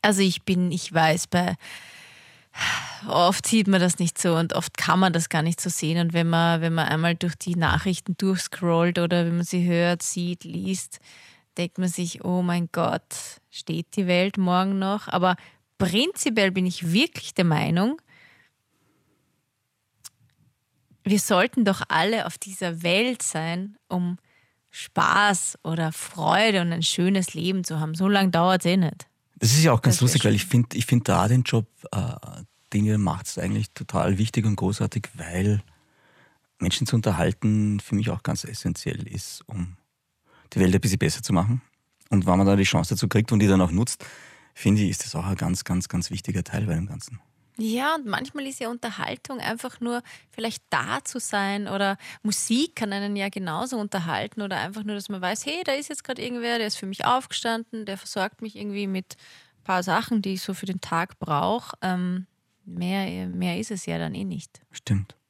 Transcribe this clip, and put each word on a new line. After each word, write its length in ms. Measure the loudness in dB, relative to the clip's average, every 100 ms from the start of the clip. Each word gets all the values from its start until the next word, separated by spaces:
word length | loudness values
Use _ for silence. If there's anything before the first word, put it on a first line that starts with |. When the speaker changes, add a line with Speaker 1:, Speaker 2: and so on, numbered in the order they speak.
Speaker 1:
Also 200 | 4 4
ich 220 | 4 2
bin, 280 | 0 0 2
ich 220 | -2 -2
weiß, 340 | 2 4 2 0
bei, 300 | 0 0 -4 -10 -18 -18 -20 -20 -20 -20 -20 _ -8 -4 -4 -6 -12 -2
oft 380 | 4 4 4 2
sieht 200 | 2 4
man 140 | 4
das 160 | 4 2
nicht 180 | -2 0
so 140 | 2 2
und 160 | 2
oft 240 | -2 -4 -4
kann 220 | 2 4
man 120 | 4
das 160 | 2 0
gar 140 | 0
nicht 180 | 0 -2
so 100 | -4
sehen. 280 | -2 0 0
Und 140 | 2
wenn 160 | 2 2
man, 320 | 4 4 2
wenn 120 | 2
man 140 | 0 0
einmal 280 | 2 0 0
durch 200 | -2 -4
die 200 | -4 0
Nachrichten 600 | 2 2 0 -4 -4 -2
durchscrollt 840 | 0 0 -4 -4 2 4 4 2
oder 260 | 2 2 2
wenn 120 | 0
man 80 | 0
sie 220 | 0 2
hört, 360 | 2 2 0
sieht, 400 | -2 -4 -4 -6 -8
liest, 540 | -6 -4 -6 -8 -16 -20 -20 -20 -20 _ -6
denkt 220 | -6 -2
man 100 | -4
sich, 340 | -2 -6 -6
„Oh 180 | -2 0
mein 260 | 2 0 -2
Gott, 720 | 0 0 -2 _ -14 -14 -18 _
steht 460 | -18 -6 -6 -4 -2
die 100 | 2
Welt 300 | 2 2 0
morgen 420 | 2 2 2 0
noch?“ 280 | -2 -4 -2
Aber 260 | 0 2 0 -4 _ _ _
prinzipiell 720 | 0 2 0 0 0 2 2
bin 140 | 2 -2
ich 280 | -2 2
wirklich 400 | 2 2 -2 -8
der 120 | 2 4
Meinung, 540 | 4 2 2 0 -2 _ -20 -20 _ _ _ _ _ _ _ _ _ _ _ _ _ _ _ _ _ -20 _ _ _ _ _ _ _ _ _
wir 160 | 0 2
sollten 460 | 4 4 4 2 2
doch 160 | 2 0
alle 360 | 2 2 0 -4
auf 100 | -8
dieser 460 | -14 -8 -6 -4
Welt 400 | 0 2 2 -2
sein, 540 | -4 -4 -4 -4 -8 -12 _
um 300 | -4 -2 -4 _ _ _ _ _
Spaß 840 | -16 -6 0 4 4 4 2 -4 -8
oder 280 | -6 -2 -2
Freude 680 | -4 -12 -4 2 4 4 2
und 100 | 0
ein 120 | -2
schönes 500 | -2 0 2 2 0
Leben 300 | -4 -2 -2
zu 160 | -2 -4
haben. 160 | -4 0
So 120 | 2
lange 220 | 4 4
dauert's 360 | 4 4 4 4
eh 120 | 2
nicht. 300 | 2 -2 -18 _ _ 0
Speaker 2:
Das 140 | 4
ist 100 | 6
ja 80 | 6
auch 100 | 6
ganz 140 | 4 4
Speaker 1:
Das 60 |
wär 40 | 4
Speaker 2:
lustig, 200 | 4 4
weil 60 |
Speaker 1:
schön. 20 | 2
Speaker 2:
ich 100 | 4
find, 280 | 2 2 -2
ich 100 | 2
find 220 | 2 4
da 180 | 2 4
den 140 | 4
Job, 220 | 4 0 0 _ -8
äh, 240 | -4 -4 -6 -14 -16 -18 _ _
den 120 | 0 2
ihr 140 | 4
macht, 400 | 2 0 -6 -4
eigentlich 320 | -2 0 -2
total 480 | -6 -4 0 2 2
wichtig 260 | 2 2 2
und 120 | 2
großartig, 500 | 0 0 -2 -2 -8 -12
weil 480 | -6 0 2 2 0 _ _ _ _ _ _ _ _ _
Menschen 260 | -2 0 0
zu 100 | 2
unterhalten 840 | 2 2 0 2 0 2 2 -2
für 160 | -2 -2
mich 160 | 0
auch 100 | -2
ganz 220 | -4 -6
essentiell 640 | -6 -6 -4 -4 -4 -6 -8
ist, 340 | -10 -10 -16 -12
um 300 | -8 -8 -10 _ _ _ _ _ _ _
die 60 | 2
Welt 160 | 4 4
ein 60 |
bisschen 180 | 2 0
besser 240 | 0 -2
zu 100 | 0
machen. 280 | 2 2 0 _ _ _ _ _
Und 180 | 2 4
wenn 100 | 4
man 80 | 6
da 100 | 4
die 80 |
Chance 300 | 4 2 0
dazu 140 | -2 2
kriegt 240 | 2 2
und 80 | 4
die 80 | 6
dann 140 | 6
auch 100 | 4
nutzt, 340 | 2 0 -4 -12 -20 -20 -20 _
finde 300 | -2 2 4
ich, 60 | 2
ist 140 | -2 -6
das 100 | -6
auch 100 | -4
ein 100 | -2
ganz, 260 | -2 -2
ganz, 240 | -2 -4 -2
ganz 220 | -4 -4
wichtiger 320 | -6 -4 -4
Teil 220 | -4 -4 -2
bei 80 | -2
dem 100 | -4
Ganzen. 340 | -8 -12 -18 _ _ _ -6
Speaker 1:
Ja, 340 | -4 0 0 -2
und 100 | -4
manchmal 420 | -6 -6 -8 -10
ist 140 | -8
ja 80 | -8
Unterhaltung 720 | -6 -8 -6 -8 -8 -10 -8
einfach 400 | -6 -6 -8 -8
nur 200 | -6 -6 -8 -20 _
vielleicht 320 | -8 -8 -8 _
da 340 | -4 -2 -4
zu 160 | -6 -8
sein 480 | -4 -2 -2 -2 -4
oder 300 | 0 0 -2 -8 -8
Musik 540 | -4 -2 0 0 0 -4
kann 160 | -6
einen 240 | -4 -4 -4
ja 100 | -4
genauso 500 | -6 -6 -4 -4 -4
unterhalten 640 | -4 -4 -2 -2 -4 -6
oder 160 | -6 -4
einfach 280 | -4 -6 -8
nur, 100 | -8
dass 140 | -8
man 100 | -6
weiß, 260 | -4 -4 -6
hey, 160 | -6 -4
da 80 |
ist 160 | -4 -4
jetzt 160 | -12 -10
grad 140 | -8
irgendwer, 380 | -6 -6 -2 -2
der 100 | -2
ist 100 | -6
für 80 | -8
mich 180 | -2
aufgestanden, 840 | 2 2 0 -6 -2 -4 -6 -10 -8
der 120 | -10
versorgt 440 | -8 -4 -4 _
mich 140 | -14 -10
irgendwie 320 | -8 -6 -4
mit 300 | -4 -6 -18 -20 -20 _ _
ein 40 | -2
paar 180 | -2
Sachen, 380 | 2 0 2 -2
die 140 | -2 -6
ich 60 |
so 120 | -6
für 140 | -8 -6
den 120 | -8
Tag 400 | -4 -2 -2 -6
brauch. 540 | -2 0 0 -2 -6 -6
Ähm, 460 | -4 -2 -2 -4 -8 _ _ _
mehr, 640 | -14 -8 -4 -2 -4 -6 -6
mehr 320 | -4 -4 -4
ist 120 | -6
es 140 | -8 -6
ja 120 | -6
dann 180 | -4 -6
eh 80 |
nicht. 380 | -8 -8 -12 -20 _
Speaker 2:
Stimmt. 460 | -16 -4 -4 -4 -14